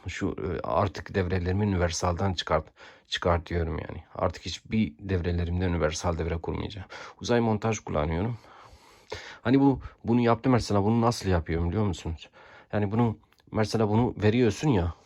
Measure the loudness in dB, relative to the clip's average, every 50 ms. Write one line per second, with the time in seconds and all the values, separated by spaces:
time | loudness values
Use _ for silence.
0 | -12 -12 -8 -4 -4 -4 -4 -4 -6 -4 -4 -4 -4 0 0 2 0 0 -2 -6
1 | -12 -4 -2 -2 0 0 0 0 0 0 0 2 2 2 2 2 2 0 0 -2
2 | -2 -2 0 0 0 -2 -2 -2 -2 0 0 0 0 -4 _ _ -20 -20 -20 -20
3 | _ _ -8 -2 2 2 2 2 0 -2 -2 -2 -2 -2 -4 -6 -6 -8 -10 -12
4 | -14 -14 -6 -4 -2 -2 -2 -4 -10 -10 -10 -10 -8 -4 0 0 0 0 -4 -8
5 | -6 -2 -2 -2 0 0 -2 -2 -2 -2 -2 -2 0 0 0 0 0 0 0 -2
6 | -2 -2 -2 -2 -2 -4 -4 -4 -4 -6 -6 -6 -6 -8 -8 -12 -14 -14 -16 -16
7 | -18 -18 -16 -12 -4 0 2 2 2 2 0 0 0 -2 -4 -4 -6 -4 -2 -2
8 | 0 0 0 -2 -2 -2 -4 -8 -12 -20 -20 -20 -20 -20 -20 -20 -20 -20 -20 -20
9 | _ _ -16 -14 -14 -16 -18 -6 0 2 4 6 6 6 4 2 -4 -12 -18 _
10 | -2 0 2 4 4 4 2 4 4 2 2 2 2 2 2 2 4 4 4 4
11 | 4 2 0 0 0 0 0 0 0 0 -2 -2 0 0 0 0 0 0 -2 -4
12 | -6 -8 -8 -8 -10 -18 _ -20 -20 -20 -20 -20 -14 _ -2 -2 -2 0 2 2
13 | 2 2 0 -4 -10 _ _ _ _ -6 -2 -2 -2 0 2 0 2 2 4 2
14 | 2 2 0 2 2 2 4 6 4 2 2 2 0 2 2 2 2 0 -2 -6
15 | _